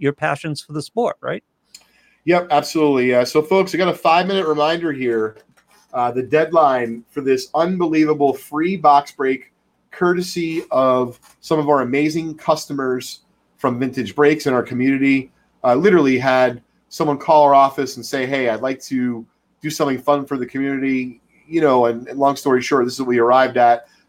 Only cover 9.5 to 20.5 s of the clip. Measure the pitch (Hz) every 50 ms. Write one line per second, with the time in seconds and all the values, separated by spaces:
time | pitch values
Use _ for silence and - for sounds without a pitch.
9.5 | _ _ _ _ _ _ _ _ - - 185 175 175 175 175 180 - 175 170 160
10.5 | 160 165 165 - 127 131 131 131 127 127 127 123 123 - _ _ _ _ - -
11.5 | 165 156 147 143 147 139 127 120 127 139 151 156 151 165 160 160 156 - - -
12.5 | 160 151 - - 147 139 135 127 127 127 123 - - - _ _ _ _ _ _
13.5 | _ _ - 131 123 120 131 131 127 - 120 101 95 - 147 147 - 156 - 147
14.5 | 131 123 117 - 127 123 127 135 135 135 139 139 139 135 131 131 _ _ _ _
15.5 | _ _ - 127 123 131 170 208 180 175 147 135 131 127 127 135 131 127 127 123
16.5 | 123 120 - _ _ _ _ _ - - 165 151 143 139 - - 165 151 147 143
17.5 | 143 139 139 135 139 - 139 127 - 123 117 - - 139 131 127 139 135 127 120
18.5 | 110 110 120 131 135 131 - - 139 127 123 123 120 113 117 - _ _ _ _
19.5 | _ _ - 156 151 - 160 143 131 127 - - 143 143 139 139 143 131 123 123